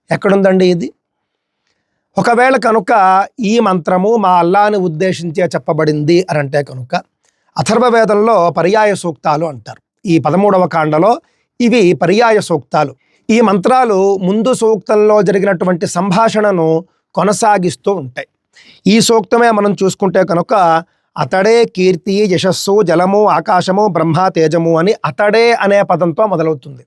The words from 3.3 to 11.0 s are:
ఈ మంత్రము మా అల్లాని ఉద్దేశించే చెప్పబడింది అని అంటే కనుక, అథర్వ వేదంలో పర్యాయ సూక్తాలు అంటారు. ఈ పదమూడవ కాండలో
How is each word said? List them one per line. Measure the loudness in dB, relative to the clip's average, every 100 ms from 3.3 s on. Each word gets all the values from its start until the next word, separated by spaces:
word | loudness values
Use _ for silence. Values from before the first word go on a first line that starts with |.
| -4
ఈ | -2 0
మంత్రము | 0 0 -2 -2 0 0
మా | 2
అల్లాని | 2 2 2 0 0
ఉద్దేశించే | -4 -4 -4 -4 -6 -4 -4
చెప్పబడింది | -4 -4 -2 -2 -2 0 0 0
అని | -4
అంటే | -4 -4
కనుక, | -6 -10 -8 -8 -8 _ _ _ _ -8
అథర్వ | -2 0 2
వేదంలో | 2 2 2 2 2 0
పర్యాయ | 0 0 2 0 -2
సూక్తాలు | -6 -6 -4 -2 -4
అంటారు. | -10 -18 -20 _ _ -2
ఈ | 0
పదమూడవ | 0 0 2 2 0
కాండలో | 0 -2 0